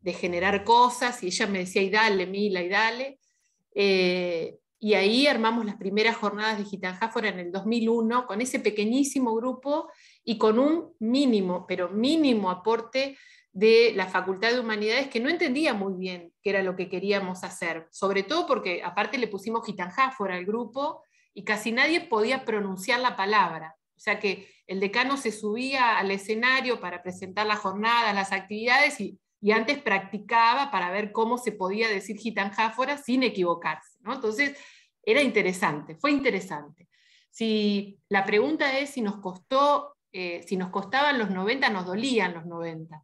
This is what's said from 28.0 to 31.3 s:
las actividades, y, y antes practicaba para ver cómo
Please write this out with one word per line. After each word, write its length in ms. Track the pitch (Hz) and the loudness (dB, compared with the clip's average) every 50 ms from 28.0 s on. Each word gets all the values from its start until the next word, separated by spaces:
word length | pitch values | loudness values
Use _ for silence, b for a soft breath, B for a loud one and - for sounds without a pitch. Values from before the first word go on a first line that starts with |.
| 233 214 202 | 2 2 0
las 160 | 202 190 190 | 0 -2 -2
actividades, 680 | 196 196 190 - 208 214 220 247 247 269 285 302 285 - | -4 -6 -6 -6 -8 -4 0 2 4 4 4 2 2 -2
y, 180 | 208 185 - - _ _ _ _ | -8 -8 -8 -14 _ _ _ _
y 100 | - 202 | 2 4
antes 320 | 214 226 233 - 285 277 - | 4 4 4 0 -2 -2 0
practicaba 880 | 226 196 196 190 190 - 202 208 - 233 233 226 226 240 269 277 269 | 0 0 0 -2 -4 -10 -12 -6 0 4 6 6 6 6 2 0 0
para 220 | - 220 180 180 180 | -2 -2 -2 -2 -2
ver 180 | 202 214 202 | -4 -4 -4
cómo 260 | - - 226 226 | -2 -2 0 0